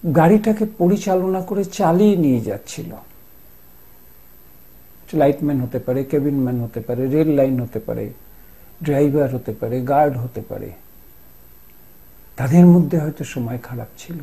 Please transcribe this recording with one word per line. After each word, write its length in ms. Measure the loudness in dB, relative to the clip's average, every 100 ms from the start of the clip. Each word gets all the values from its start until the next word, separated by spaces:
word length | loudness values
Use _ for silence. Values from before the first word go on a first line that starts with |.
| 0 2
গাড়িটাকে 480 | 4 4 2 -2 -4 0
পরিচালনা 600 | 0 2 0 0 0 -4
করে 240 | -4 -6
চালিয়ে 520 | -6 -2 0 4 4 4
নিয়ে 240 | 2 0
যাচ্ছিল, 500 | -2 -8 -12 -14 -14 -16 -20 -20 -20 -20 -20 -20 -20 -20 -20 -20 -20 -20 -20 -20 -20 -20 -20 -20 -20 -20 -6
লাইটম্যান 480 | 2 2 2 -2 -2
হতে 180 | -2 -6
পারে, 260 | -4 -4
কেবিনম্যান 560 | -2 -2 0 0 -2 -2
হতে 160 | -6 -8
পারে, 220 | -8 -4 -2
রেল 240 | 0 2 2
লাইন 240 | 2 0
হতে 180 | -4 -8
পারে, 340 | -8 -8 -8 -12 -20 -20 -20 -20 -20 -10
ড্রাইভার 520 | -2 2 2 2 0
হতে 180 | -4 -8
পারে, 240 | -8 -6 -6
গার্ড 340 | 0 2 2 0
হতে 240 | -8 -10
পারে, 300 | -12 -12 -12 -16 -20 -20 -20 -20 -20 -20 -20 -20 -20 -20 -20 -20 -20 -20 -20 -6
তাদের 300 | 2 8 8
মধ্যে 320 | 8 4 -2
হয়তো 260 | -4 -8
সময় 340 | -10 -8 -8 -8
খারাপ 260 | -10 -12 -14 -16
ছিল 200 | -16 -14